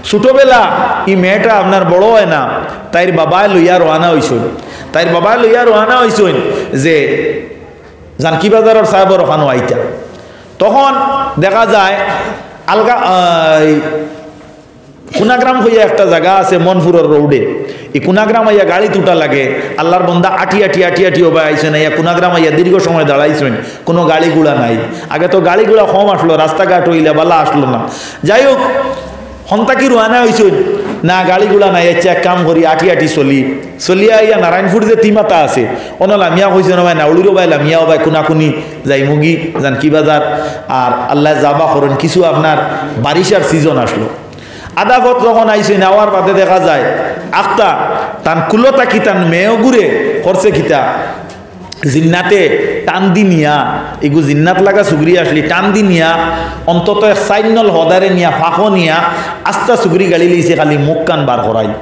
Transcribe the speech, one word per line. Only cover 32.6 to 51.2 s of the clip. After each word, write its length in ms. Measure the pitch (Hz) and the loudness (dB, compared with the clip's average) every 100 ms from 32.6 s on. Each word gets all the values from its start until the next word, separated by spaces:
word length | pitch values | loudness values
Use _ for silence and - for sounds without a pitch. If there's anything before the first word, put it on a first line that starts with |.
| 160 | 2
আটি 240 | 156 180 | 2 0
আটি 180 | 165 151 | 0 0
চলি। 460 | 156 139 139 127 - - - - | 0 0 0 -2 -6 -12 -10 -2
চলিয়া 340 | 190 214 220 | 2 4 4
ইয়া 160 | 220 208 | 2 2
নারায়ণপুর 480 | 170 180 196 214 | 0 0 0 0
যে 120 | 214 226 | 2 2
তিমাতা 400 | 214 214 202 175 | 2 2 2 2
আছে, 300 | 143 135 110 - - - | 2 0 -2 -6 -12 -4
ওনা 160 | 185 202 | 0 0
লামিয়া 340 | 175 170 196 | 0 0 2
কইছেন, 280 | 185 185 175 | 2 2 2
"ভাই 120 | 175 | 0
নাউলিরও 380 | 165 151 170 196 | 0 2 4 4
ভাই 140 | 190 175 | 2 2
লামিয়াও 400 | 147 147 165 165 | 0 2 2 2
ভাই 120 | 160 | 2
কোনাকুনি 480 | 160 156 156 156 156 - - - 127 | 2 0 0 0 0 -2 -10 -10 -2
যাই 160 | 139 | 0
মুগি 500 | 139 151 156 160 165 143 | 0 0 0 0 -4 -4
জানকী 280 | 135 127 147 | -4 0 0
বাজার।" 600 | 156 147 147 - - - - - | 2 2 0 -2 -4 -6 -10 -4
আর 420 | 131 123 123 - | -2 -2 -2 -2
আল্লাহ 240 | 143 151 | 0 0
যাবা 320 | 143 143 143 160 | 2 0 0 0
করেন, 280 | 143 139 139 | 0 0 -2
কিছু 280 | 165 180 | 0 0
আপনার 320 | 170 151 156 147 - - - 110 | 0 0 0 0 -2 -6 -8 -4
বারিশার 440 | 139 170 - 190 | -2 0 0 0
season 380 | 143 160 156 127 | 0 0 0 0
আসলো। 300 | 113 104 110 - - - - - - - | -2 -4 -6 -8 -16 -20 -20 -18 -8 -4
আধা 220 | 208 254 | 0 2
পথ 260 | 247 247 | 2 2
যখন 240 | 233 226 220 | 2 2 2
আইছেন, 340 | 214 185 202 | 0 0 2
আওয়ার 280 | 190 202 208 | 2 2 2
বাদে 220 | 190 185 | 0 0
দেখা 260 | 196 180 185 | 2 2 2
যায় 240 | 180 147 120 - - - - | 2 0 -2 -4 -6 -8 -6
আখতা 440 | 175 - - 196 143 - - - - | -4 -2 0 0 0 -4 -6 -8 -6
তান 180 | 160 165 - | -4 -2 0
কুলো 220 | 214 262 | 2 4
তাকি 300 | 262 240 214 | 2 0 0
তান 240 | 214 185 170 | 0 0 0
মেয়েও 280 | 170 202 226 | 0 0 2
ঘুরে 640 | 247 247 160 - - - | 2 2 2 -2 -2 -2
করছে 260 | 175 190 202 | -2 0 0
কিতা, 320 | - 143 143 127 - - - | 0 0 0 -2 -4 -8 -12